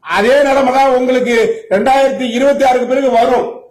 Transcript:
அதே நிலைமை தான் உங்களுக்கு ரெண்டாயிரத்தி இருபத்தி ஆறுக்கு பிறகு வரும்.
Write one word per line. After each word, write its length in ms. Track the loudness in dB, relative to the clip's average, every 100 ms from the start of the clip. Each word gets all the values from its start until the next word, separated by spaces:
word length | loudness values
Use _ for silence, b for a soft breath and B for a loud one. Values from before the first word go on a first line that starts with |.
அதே 420 | -6 -2 2 2
நிலைமை 300 | 2 0 0
தான் 220 | 2 2
உங்களுக்கு 720 | 2 0 -2 0 0 0 -4 -4
ரெண்டாயிரத்தி 600 | -2 0 2 0 -2 -6
இருபத்தி 340 | 0 0 2
ஆறுக்கு 220 | 2 0 0
பிறகு 240 | -2 0
வரும். 400 | 0 2 0 -2 -10 -20